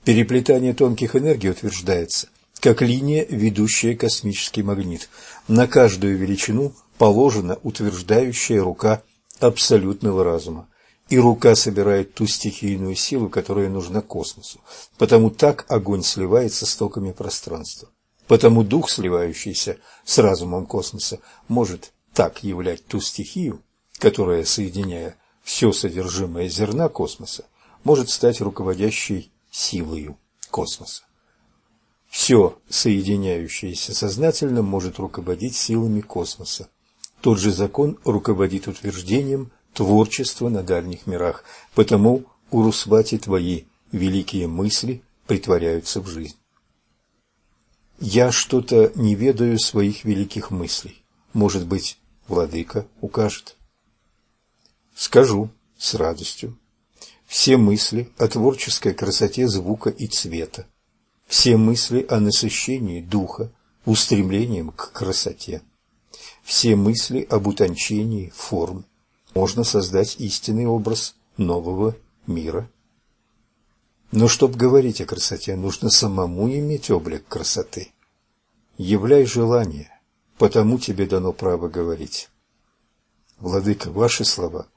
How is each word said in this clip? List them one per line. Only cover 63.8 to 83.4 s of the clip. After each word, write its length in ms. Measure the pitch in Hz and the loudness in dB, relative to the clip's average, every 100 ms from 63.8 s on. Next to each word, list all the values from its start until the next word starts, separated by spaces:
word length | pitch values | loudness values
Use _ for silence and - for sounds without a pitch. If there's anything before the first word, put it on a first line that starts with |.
| - | 0
устремлением 840 | 110 - 101 92 98 120 98 80 | 0 2 2 2 -2 -2 -4 -8
к 220 | - - | -12 -16
красоте, 720 | - 95 95 82 - - - _ _ _ _ _ - - _ | -8 -4 -4 -6 -8 -12 -12 _ _ _ _ _ -20 -20 _
все 320 | - - 117 104 | -4 0 4 4
мысли 500 | 101 113 - 127 - | 4 2 -2 -4 0
об 200 | 110 101 | 0 0
утончении 840 | 101 95 85 - 107 110 107 87 - | 0 0 0 -4 -2 -2 -6 -8 -14
форм. 500 | - 98 85 92 - _ _ _ _ 92 | -6 -4 -4 -8 -16 _ _ _ _ -2
Можно 280 | 95 107 | -2 0
создать 540 | 117 104 90 92 104 - | 0 0 0 0 0 -4
истинный 480 | 104 - - 110 120 | -6 -6 -4 -2 0
образ 480 | 113 107 110 - _ _ - | 0 -2 -4 -6 _ _ -4
нового 580 | 90 87 85 92 110 113 _ _ - | -2 -2 -4 -2 -2 -4 _ _ -8
мира. 420 | 85 80 82 117 _ _ _ _ _ _ _ _ _ _ _ _ _ _ | -6 -4 -8 -10 _ _ _ _ _ _ _ _ _ _ _ _ _ _
Но 160 | 107 117 | 2 4
чтоб 280 | - 135 120 | 4 2 4
говорить 460 | 127 139 127 107 | 6 6 4 -4
о 60 | 87 | -8
красоте, 480 | - - 90 - 95 | -6 -6 -6 -8 -6
нужно 340 | 95 - 110 | -6 -4 2
самому 580 | - 110 95 90 87 113 | 2 2 -2 -4 -2 -2
иметь 400 | 139 147 147 - | -2 -4 -4 0
облик 360 | 92 78 78 _ | -2 0 -10 _
красоты. 640 | 85 80 - - - - _ _ _ _ _ _ _ _ - | -8 -6 -6 -6 -10 -14 _ _ _ _ _ _ _ _ -10
Являй 480 | 92 104 110 143 123 | 0 0 6 6 6
желание, 640 | 120 117 120 101 76 113 _ _ _ _ _ | 2 2 2 0 -8 -16 _ _ _ _ _
потому 400 | 107 113 107 123 | 4 4 2 2
тебе 300 | - 98 95 | -2 -4 0
дано 260 | 95 92 | 0 -2
право 340 | 85 92 87 85 | -2 -2 -2 -4
говорить. 640 | 87 85 80 73 - - _ _ _ _ _ _ _ _ _ _ | -4 -4 -6 -8 -12 -14 _ _ _ _ _ _ _ _ _ _
Владыка, 500 | _ | _